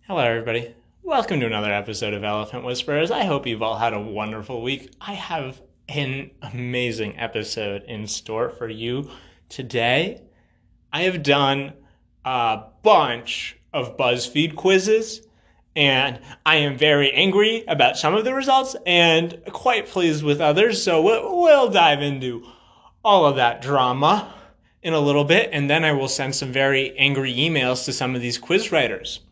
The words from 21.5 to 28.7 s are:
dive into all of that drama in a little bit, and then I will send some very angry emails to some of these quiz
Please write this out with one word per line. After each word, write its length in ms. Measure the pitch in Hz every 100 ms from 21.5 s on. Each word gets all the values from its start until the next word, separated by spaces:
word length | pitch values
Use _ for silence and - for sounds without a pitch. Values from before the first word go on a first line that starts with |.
| 285 240
dive 320 | 190 165 143
into 440 | 143 139 127 117 - - _ _ _ _
all 220 | 220 196
of 120 | 147 131
that 240 | 120 120
drama 720 | 127 139 127 131 147 202 - - - _ _ _
in 100 | 175
a 60 | 160
little 240 | 143 143
bit, 280 | 147 185 233
and 160 | 151 139
then 160 | 156
I 60 | 160
will 160 | 143 135
send 280 | - 135
some 160 | 131 135
very 460 | 131 135 135 135 139
angry 360 | 139 139 135
emails 500 | 120 160 151 127 127
to 80 | -
some 220 | 120 131
of 60 | 127
these 180 | 120 117
quiz 320 | - 190 214